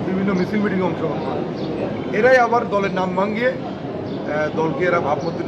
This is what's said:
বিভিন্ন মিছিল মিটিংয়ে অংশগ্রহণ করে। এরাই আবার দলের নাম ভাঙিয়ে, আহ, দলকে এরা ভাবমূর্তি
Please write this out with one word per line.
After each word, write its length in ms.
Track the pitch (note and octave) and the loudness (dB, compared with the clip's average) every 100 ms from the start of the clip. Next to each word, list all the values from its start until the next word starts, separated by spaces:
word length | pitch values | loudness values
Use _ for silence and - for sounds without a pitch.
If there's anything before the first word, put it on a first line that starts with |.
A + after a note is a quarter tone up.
| F#3 | -2
বিভিন্ন 280 | F#3+ G3 | 0 2
মিছিল 260 | F#3 F3+ G#3+ | 0 0 0
মিটিংয়ে 260 | G3+ F#3 F3+ | 0 0 0
অংশগ্রহণ 340 | D#3+ D#3+ - | 0 -2 -2
করে। 960 | - - - - - - - - - G3 | -4 -4 -4 -4 -4 -4 -4 -4 -4 2
এরাই 200 | B3 C4 | 6 6
আবার 320 | A#3 A#3 G#3+ | 6 4 2
দলের 220 | G3+ G3 | 0 0
নাম 240 | F#3 F#3 F3+ | 0 0 0
ভাঙিয়ে, 320 | G3+ G#3+ B3 | 0 0 0
আহ, 1040 | C4 B3+ - - - - - - D3+ D3+ D3+ | 0 -6 -8 -8 -8 -6 -6 -4 -2 -2 0
দলকে 300 | D#3+ D#3 F3+ | 0 0 2
এরা 140 | E3+ | 2
ভাবমূর্তি 440 | C#3 D3 E3+ E3 | 2 0 -2 -4